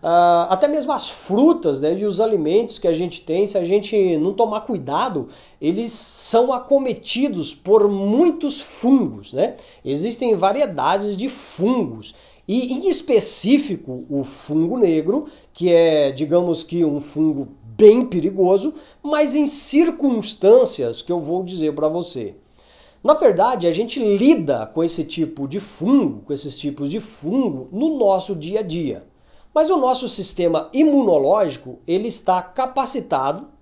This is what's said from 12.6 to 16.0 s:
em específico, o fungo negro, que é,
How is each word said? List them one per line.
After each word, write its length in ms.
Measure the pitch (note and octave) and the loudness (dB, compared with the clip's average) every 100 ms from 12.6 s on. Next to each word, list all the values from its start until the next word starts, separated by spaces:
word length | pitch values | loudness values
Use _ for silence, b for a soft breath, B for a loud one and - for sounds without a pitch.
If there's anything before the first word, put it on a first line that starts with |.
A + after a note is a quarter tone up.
| B3+ | -2
em 160 | C4 F#4+ | -2 -2
específico, 1160 | E4+ - A#3 - - F#3+ C#4 - F3 - B2+ B2+ | -2 2 0 2 -2 2 2 2 -8 -8 -12 -6
o 160 | C#3 | -6
fungo 540 | C3 - - D3+ E3 B3 | -6 -10 -4 0 0 2
negro, 480 | G3+ D#3+ D3+ B3+ D4 B B | 2 2 0 -2 -4 B B
que 180 | - F3 | -4 2
é, 420 | E3+ E3 D#3 | 4 4 4